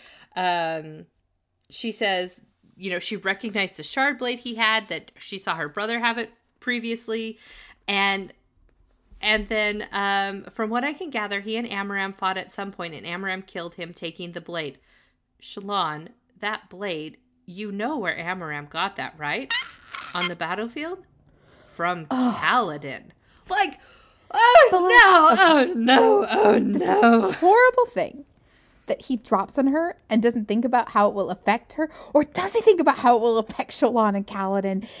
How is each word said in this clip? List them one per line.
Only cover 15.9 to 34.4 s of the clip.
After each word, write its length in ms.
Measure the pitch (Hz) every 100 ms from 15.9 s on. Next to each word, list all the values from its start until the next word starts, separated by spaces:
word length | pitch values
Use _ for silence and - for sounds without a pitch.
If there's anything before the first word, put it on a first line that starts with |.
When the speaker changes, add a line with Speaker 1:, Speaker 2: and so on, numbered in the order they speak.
| 151 170 - _ _
Speaker 1:
that 300 | 208 214 -
blade, 480 | 185 202 160 156 - _ _ -
you 260 | 175 208
know 260 | 202 233 302
where 180 | 180 -
Amaram 520 | 165 185 160 147 147
got 260 | 160 190 -
that, 180 | 127 -
right? 340 | 147 180 - 1017 - - - - - 180
On 120 | 180
the 60 | 170
battlefield 640 | 165 190 233 208 311 370 - _ _ _ _ _ _ -
from 320 | 170 175 156
Speaker 2:
Ugh. 260 | 254 254 202
Speaker 1:
Kaladin. 680 | 156 233 196 147 143 120 - _ _ _ -
Like, 300 | 392 359 - - _ _ _ -
oh, 340 | - 480 494 508
Speaker 2:
But, 100 | 370
like, 100 | 359 480
Speaker 1:
no, 320 | 403 359 311
Speaker 2:
okay, 400 | 339 359 302 262
Speaker 1:
oh, 20 | 285
no, 200 | 233 262
Speaker 2:
so 320 | 466 415 -
Speaker 1:
oh, 280 | - 427 233
Speaker 2:
this 220 | 208 202
Speaker 1:
no. 500 | - 381 233 233 190
Speaker 2:
horrible 520 | - 349 440 508 508 466
thing 380 | - - 285 - _ _ _ _ _ -
that 140 | -
he 160 | - 240
drops 400 | - 196 196 -
on 100 | 269
her 300 | 302 339 - -
and 120 | 226
doesn't 260 | 233 233 208
think 160 | 214
about 260 | 247 247 226
how 180 | 220 208
it 40 | 202
will 140 | 175
affect 420 | 185 - 208 -
her. 160 | - 311 - -
Or 100 | 294
does 300 | 294 - 370
he 80 | 466
think 180 | 440 359
about 200 | 294 -
how 180 | 247 240
it 40 |
will 160 | 233 226
affect 320 | 220 - -
Shallan 440 | - 240 240 214 202
and 100 | 202
Kaladin? 600 | 196